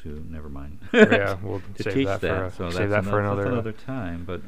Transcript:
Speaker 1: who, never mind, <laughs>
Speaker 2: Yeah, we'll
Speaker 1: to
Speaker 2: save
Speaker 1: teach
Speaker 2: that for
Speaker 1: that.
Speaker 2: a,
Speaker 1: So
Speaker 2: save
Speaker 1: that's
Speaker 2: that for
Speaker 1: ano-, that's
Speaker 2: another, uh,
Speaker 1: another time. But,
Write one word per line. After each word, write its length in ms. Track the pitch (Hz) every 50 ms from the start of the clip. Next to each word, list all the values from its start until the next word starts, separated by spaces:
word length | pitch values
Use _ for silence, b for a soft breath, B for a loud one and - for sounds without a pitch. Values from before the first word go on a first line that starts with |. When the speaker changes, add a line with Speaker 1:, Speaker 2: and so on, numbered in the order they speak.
| -
Speaker 1:
who, 180 | 80 73 76 78 85
never 200 | 82 80 76 76
mind, 300 | 69 - 71 73 76 - -
<laughs> 60 | - -
Speaker 2:
Yeah, 460 | - 214 - - 101 101 98 98 90 98
we'll 180 | 113 98 98 - 101 101
Speaker 1:
to 60 | - 107
Speaker 2:
save 120 | 110 95
Speaker 1:
teach 120 | 135 135
Speaker 2:
that 140 | 95 98 95
for 60 | -
Speaker 1:
that. 160 | 85 87 95 92
Speaker 2:
a, 40 | 90 90
Speaker 1:
So 180 | - 92 87
Speaker 2:
save 200 | 85 90 92 101
Speaker 1:
that's 140 | 101 104 95
Speaker 2:
that 40 | 101
for 100 | 104 104
Speaker 1:
ano-, 140 | 101 101 101
that's 100 | 101 98
Speaker 2:
another, 0 | 113
uh, 40 | 127
Speaker 1:
another 200 | 120 107 113 107
time. 520 | - - - 131 131 107 87 85 85 87
But, 180 | 92 90 87 -